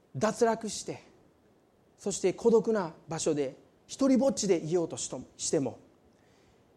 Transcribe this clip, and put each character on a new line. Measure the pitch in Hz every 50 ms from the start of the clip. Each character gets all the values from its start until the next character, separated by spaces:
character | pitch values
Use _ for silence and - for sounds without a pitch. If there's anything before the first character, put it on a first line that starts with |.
| _ _ -
脱 | 135 214 214 220 - 240
落 | 226 220 220 226 208
し | - - -
て、 | - 143 - - - _ _ _ _ _ _ _ _ _ _ _ _ _ _ _ _ _ _
そ | - 208
し | 180 -
て | - 185
孤 | 175 - - 233
独 | 220 220 - 233
な | 214 208 185 156 160 - - -
場 | 160 156
所 | - 175 156
で | 147 143 131 - - - _ _ _ _
一 | - - - 269
り | 269 269 226
ぼ | 269 277
っ | -
ち | - 220
で | 190 185 160
い | 156 151
よ | 170 180 165
う | 160
と | 135
し | 117 - -
と-、 | - 131 127 - _
し | - - -
て | - 156
も、 | 135 117 110 - - _ _ _ _ _ _ _ _ _ _ _ _ _ _ _ _ _ _